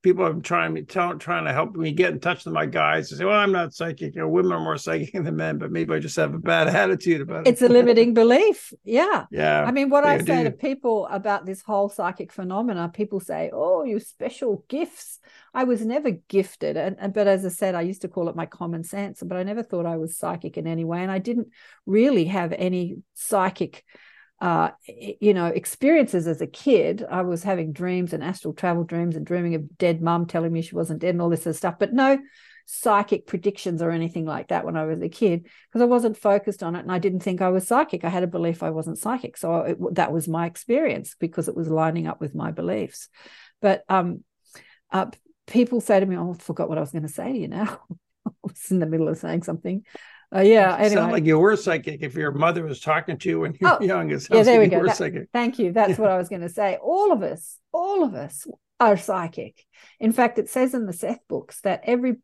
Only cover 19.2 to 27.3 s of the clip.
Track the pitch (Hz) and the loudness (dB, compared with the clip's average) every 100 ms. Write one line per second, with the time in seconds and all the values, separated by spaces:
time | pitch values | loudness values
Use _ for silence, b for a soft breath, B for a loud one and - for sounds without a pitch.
19.2 | 175 180 190 220 233 180 170 165 160 - | -8 -6 -6 -8 -6 -4 -2 -4 -6 -6
20.2 | 175 170 170 - 160 165 165 170 185 190 | -8 -8 -8 -8 -6 -4 -4 -4 -4 -4
21.2 | 190 240 214 b b b - 202 262 233 | -2 -4 -6 b b b 0 4 6 4
22.2 | 165 196 175 - 185 180 175 - - - | 2 0 -2 -2 -2 0 -4 -8 -16 -12
23.2 | - 208 185 190 160 - _ b b b | -2 0 0 -2 -8 -8 _ b b b
24.2 | b _ 180 165 165 - - - 202 - | b _ 0 2 0 -2 -20 -14 -14 0
25.2 | 208 190 170 175 - - 269 330 254 180 | 2 4 0 -2 -6 0 4 4 4 0
26.2 | 165 156 151 - - 220 - 202 - 170 | -2 -4 -6 -4 4 4 4 -2 -4 -4
27.2 | 180 | -2